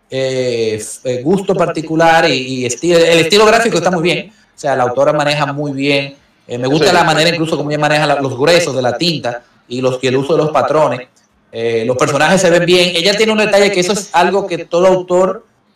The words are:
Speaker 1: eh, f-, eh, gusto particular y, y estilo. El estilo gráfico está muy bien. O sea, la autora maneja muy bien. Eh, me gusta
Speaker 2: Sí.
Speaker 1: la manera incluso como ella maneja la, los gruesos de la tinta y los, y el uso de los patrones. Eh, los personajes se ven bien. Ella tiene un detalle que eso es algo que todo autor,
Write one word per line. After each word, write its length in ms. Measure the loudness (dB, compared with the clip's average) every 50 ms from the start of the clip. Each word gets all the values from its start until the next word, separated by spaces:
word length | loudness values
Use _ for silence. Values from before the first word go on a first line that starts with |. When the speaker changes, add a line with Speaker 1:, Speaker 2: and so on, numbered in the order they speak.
| _ -8
Speaker 1:
eh, 640 | -6 -4 -2 -2 -2 -2 -2 -2 -2 -2 -2 -2 -2
f-, 240 | -6 -8 -12 -14 -10 -6
eh, 180 | -6 -4 -2
gusto 320 | 0 0 0 0 0 -2 0
particular 720 | 0 0 -2 -2 -6 -6 -4 0 2 4 4 4 4 4 2
y, 40 |
y 340 | 0 -2 -4 -6 -6 -4 -4
estilo. 320 | -6 -6 -4 0 2 4 4
El 220 | 4 4 4 2
estilo 240 | 2 2 2 4 4
gráfico 300 | 4 4 2 2 0 0 0
está 120 | 0 0
muy 120 | -2 0
bien. 300 | -2 -2 -2 -4 -6 -12 _ _ _ _ _
O 20 | -6
sea, 180 | -4 -2 0
la 80 | 0 0
autora 280 | 0 0 2 2 2
maneja 340 | 2 2 0 0 0 -2 -2 -4
muy 200 | -4 -6 -6 -6
bien. 440 | -6 -4 -2 0 0 0 -2 -6 -12 _ _ _ _ _ _
Eh, 120 | -12 -8 -6
me 80 | -4 -2
gusta 200 | 0 2 2 2
Speaker 2:
Sí. 60 | 2
Speaker 1:
la 100 | 2 2
manera 260 | 2 2 2 0 0
incluso 260 | 0 -2 -4 -4 -4
como 140 | -4 -4 -4
ella 80 | -2 -2
maneja 280 | 0 0 0 0 0
la, 140 | 0 0 -2
los 160 | -2 -4 -4
gruesos 380 | -2 0 2 2 2 2 0 -4
de 80 | -2
la 140 | -2 -2 -2
tinta 460 | -2 -4 -4 -4 -4 -6 -8 -8 -8 _ _ _ _ _ -10
y 120 | -6 -2
los, 180 | -2 -2 -2 0
y 40 | -2
el 100 | -2 0
uso 180 | 0 0 0 0
de 60 | 0
los 80 | 0 0
patrones. 580 | 0 0 0 2 2 2 2 2 0 -4 -10 _ _ _ _ _ _ _ _ _
Eh, 320 | -10 -6 -4 -2 -2 -2 -2
los 100 | -2 0
personajes 440 | 0 0 0 0 0 2 2 2 2
se 80 | 4 4
ven 160 | 2 2 2
bien. 280 | 2 2 2 2 2 0
Ella 200 | 0 0 0 0
tiene 180 | 0 0 0
un 60 | 0 0
detalle 320 | 0 2 2 2 2 2
que 100 | 2 0
eso 120 | -2 -2
es 160 | -2 -4 -4 -2
algo 340 | 0 0 0 2 0 -2 -2
que 180 | -4 -6 -8 -6
todo 220 | -4 0 2 4
autor, 580 | 4 2 2 0 0 0 2 2 0 -2 -6 _ _ _ _ _ _ _